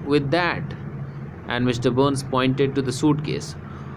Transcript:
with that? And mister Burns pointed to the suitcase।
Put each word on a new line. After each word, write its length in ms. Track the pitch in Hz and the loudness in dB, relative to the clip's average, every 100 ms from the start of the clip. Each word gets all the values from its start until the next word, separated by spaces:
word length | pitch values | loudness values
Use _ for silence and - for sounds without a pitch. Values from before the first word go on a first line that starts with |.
| 139 | 2
with 160 | 147 139 | 2 4
that? 420 | 165 175 110 - - - - - - - - - | 2 2 0 -4 -8 -10 -10 -10 -10 -12 -12 -4
And 200 | 120 123 | 0 2
mister 220 | 117 127 | 2 2
Burns 340 | 120 139 135 - | 4 4 2 0
pointed 420 | 127 131 131 139 | 2 2 4 2
to 80 | 139 | 2
the 100 | 127 | 0
suitcase। 600 | 123 151 147 - 131 - - - - - | 2 4 2 0 -4 -6 -12 -14 -12 -12